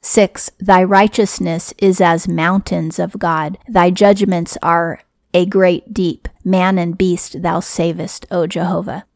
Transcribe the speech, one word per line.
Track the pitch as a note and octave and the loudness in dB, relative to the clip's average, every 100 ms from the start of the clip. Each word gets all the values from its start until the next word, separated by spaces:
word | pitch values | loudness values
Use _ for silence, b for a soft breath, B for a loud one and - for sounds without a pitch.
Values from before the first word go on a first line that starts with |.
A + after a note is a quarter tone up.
Six, | - - G3 - - _ | 0 2 2 0 -14 _
thy | F#3+ F#3 | 2 4
righteousness | F#3 G3 G#3+ - G3+ - F3+ E3 - - | 6 4 4 2 -2 -2 -4 -6 -8 0
is | G3 F#3 | 2 4
as | F3 E3 F3+ | 2 2 -2
mountains | E3 E3 F#3+ - F3 D#3+ D#3+ | -2 0 0 -2 -4 -4 -4
of | F3 G#3 | -6 -4
God. | F3 D#3+ D3+ F#3+ - | -4 -2 -4 -8 -2
Thy | G#3 F3+ | 2 2
judgments | F3+ G3+ G3+ G3 F3+ E3+ - | 4 4 4 2 0 -4 -6
are | D#3+ E3+ E3 - _ _ _ | 0 0 0 -6 _ _ _
a | F3+ F3+ | -4 0
great | G3 F#3 F3 - | 2 2 2 -4
deep. | G#3+ F3+ - - _ | -4 -4 -4 -12 _
Man | - F#3 F#3 F#3+ | -2 0 2 0
and | E3+ F3 | -2 -2
beast | F#3 F3 - - | 0 0 -6 -6
thou | E3+ E3+ | -4 -4
savest, | - - E3+ E3 E3 - - | -6 -4 -4 -4 -8 -12 -8
O | F3+ E3 | -4 -4
Jehovah. | E3+ F3 F3+ G3+ C#3+ - | -4 -4 -4 -6 -12 -14